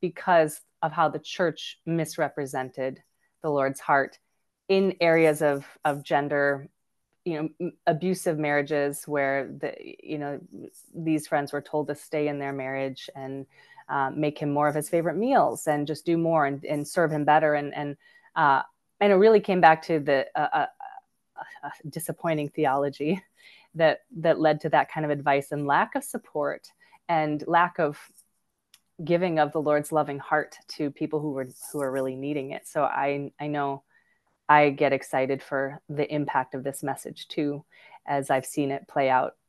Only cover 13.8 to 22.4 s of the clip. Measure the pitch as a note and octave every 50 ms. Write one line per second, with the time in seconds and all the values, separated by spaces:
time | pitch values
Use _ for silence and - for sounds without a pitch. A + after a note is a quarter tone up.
13.8 | - - C#3+ C#3+ C#3 C3+ C3 - D3+ D3 D3 - D#3 D3 C#3+ C#3+ D3 D3 C#3+ D#3
14.8 | D3 - - E3+ D#3+ E3+ D#3 E3+ G#3+ B3+ C#4 A#3+ D#3+ B2+ A#2 - - - D3+ D3
15.8 | D3 C#3+ D#3 D3+ - - E3+ E3 E3 E3 E3 D#3+ D3+ C#3 C#3 C#3 D3+ - D#3 D3
16.8 | D3 - - - E3+ D#3 D#3 D3+ D3 C#3 D3 D#3 D#3+ D3+ D3 D3 C#3+ C#3+ - -
17.8 | D3 C#3+ C#3+ _ _ _ _ _ _ - _ - D#3+ D3 C#3 C3+ - - _ _
18.8 | _ _ _ _ G3+ G#3 G3+ F#3 G3 A3 A3+ G#3 - - F#3+ F3+ F3 E3 D#3+ D#3+
19.8 | - - E3+ D#3+ C#3+ D3 C#3+ C3+ - - _ - D3+ - - D#3 C#3+ - - _
20.8 | - - - - _ _ _ _ _ _ _ - - - - - - C#3+ - -
21.8 | - D#3+ - E3+ - - D#3+ _ - E3+ D#3+ D3+